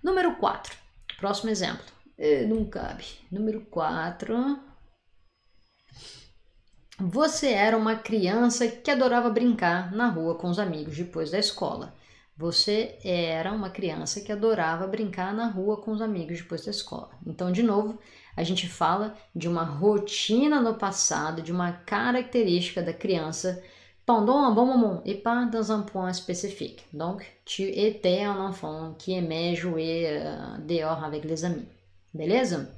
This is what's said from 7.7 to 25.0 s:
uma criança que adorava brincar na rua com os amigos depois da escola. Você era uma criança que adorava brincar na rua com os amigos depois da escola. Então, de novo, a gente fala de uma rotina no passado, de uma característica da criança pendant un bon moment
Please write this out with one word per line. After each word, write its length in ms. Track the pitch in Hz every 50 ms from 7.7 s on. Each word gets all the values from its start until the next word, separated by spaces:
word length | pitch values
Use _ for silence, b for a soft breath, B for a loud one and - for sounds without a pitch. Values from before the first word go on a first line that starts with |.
| 226 226
uma 180 | 220 220 226
criança 720 | 220 - - 214 220 185 175 202 226 240 240 240 - 247 226
que 240 | 226 - - -
adorava 380 | 285 247 262 254 240 240 240 240
brincar 600 | 214 233 240 247 226 - 185 175 170 180 180 175
na 160 | 190 214 240 240
rua 300 | 185 165 160 165 165 170
com 120 | - 180
os 100 | 175 185
amigos 360 | 208 180 165 151 151 156 151
depois 360 | 147 175 175 - 165 160 151
da 80 | 165 196
escola. 540 | 208 - - - - - 160 165 - - b b b b b b b b b -
Você 600 | 160 170 165 - - - 208 214 233 - - - -
era 500 | 185 180 175 170 165 160 160 165 185 208
uma 160 | 220 196 185
criança 500 | 180 - 196 175 156 160 160 147 - 202
que 120 | 202 -
adorava 560 | 214 208 208 226 220 190 165 160 165 165 165 185
brincar 460 | 190 220 220 202 180 - 180 190 202
na 140 | 220 233 233
rua 340 | 202 185 190 202 214 208
com 100 | 208 220
os 100 | 220 214
amigos 380 | 226 220 208 180 165 151 170 165
depois 260 | 170 - 170 156 -
da 60 | -
escola. 400 | 208 - - - - - - - - - -
Então, 240 | 165 160 - 180 180
de 140 | 180 185 240
novo, 340 | 226 202 202 214 214 226 - B B B B B B B
a 80 | - 170
gente 240 | 165 185 185 - 175
fala 480 | - - 170 160 175 196 208 220 214 B B B B
de 140 | 170 165 170
uma 160 | 175 165 165
rotina 960 | 151 143 143 170 208 214 202 202 - - - - - 214 240 285 302 302 285
no 140 | 247 226 220
passado, 680 | 220 - 196 190 - - - 160 156 147 156 165 165
de 100 | 160 165 170
uma 180 | 180 180 175
característica 1120 | 175 - - - 214 202 226 247 247 254 247 247 - 247 226 190 175 175 175 - - 185
da 100 | 170 170
criança 680 | 165 - - 196 190 170 156 160 160 - - 185 185 180 B B B B B B B B _
pendant 380 | - 220 220 208 214 254 285 285
un 100 | 254 214
bon 120 | 220 247
moment 360 | 254 262 247 226 208 185 170